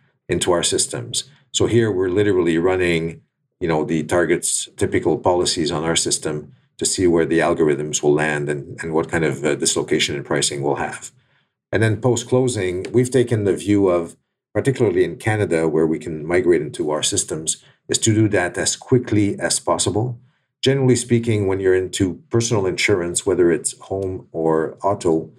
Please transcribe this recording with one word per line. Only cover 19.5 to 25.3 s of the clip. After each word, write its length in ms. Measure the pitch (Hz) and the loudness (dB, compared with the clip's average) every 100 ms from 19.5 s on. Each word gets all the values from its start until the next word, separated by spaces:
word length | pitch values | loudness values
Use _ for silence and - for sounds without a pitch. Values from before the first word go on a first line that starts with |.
| - | -2
possible. 600 | - 85 - 95 123 120 _ _ _ _ | -2 -2 0 -2 -2 -6 _ _ _ _
Generally 340 | 135 139 127 117 | 0 2 4 2
speaking, 500 | - 120 117 104 95 | 2 0 2 0 0
when 140 | 95 | 2
you're 160 | 95 92 | 2 2
into 460 | 90 - 95 85 - | 0 -2 -2 -2 -2
personal 360 | 117 117 110 95 | -2 0 0 0
insurance, 600 | 85 - 98 87 87 98 | 0 0 0 0 -4 0
whether 260 | 87 87 | 2 4
it's 260 | 78 - - | 2 -2 -10
home 480 | - 98 95 92 - | -8 -6 -4 -8 -10
or 460 | 82 80 80 78 - | -4 0 0 -2 -4
auto, 500 | 98 104 87 80 80 | -4 -2 0 0 -2